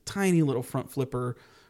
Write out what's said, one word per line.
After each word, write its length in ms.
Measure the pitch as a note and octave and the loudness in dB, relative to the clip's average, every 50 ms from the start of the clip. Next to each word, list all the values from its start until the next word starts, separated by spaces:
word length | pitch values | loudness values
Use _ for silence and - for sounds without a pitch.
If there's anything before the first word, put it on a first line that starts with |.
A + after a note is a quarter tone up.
| _ | _
tiny 360 | - - G3 G3 F#3+ F3+ E3 | -8 -4 0 2 4 4 4
little 220 | D#3 C#3 B2+ A#2+ B2 | 4 4 2 -2 -4
front 260 | - - C3+ - - | -4 -4 -4 -4 -4
flipper 460 | - C#3 C3 B2 - B2+ B2 B2 B2 - - - - - - | -4 -4 -4 -4 -4 -4 -4 -6 -6 -8 -12 -20 -20 -20 -20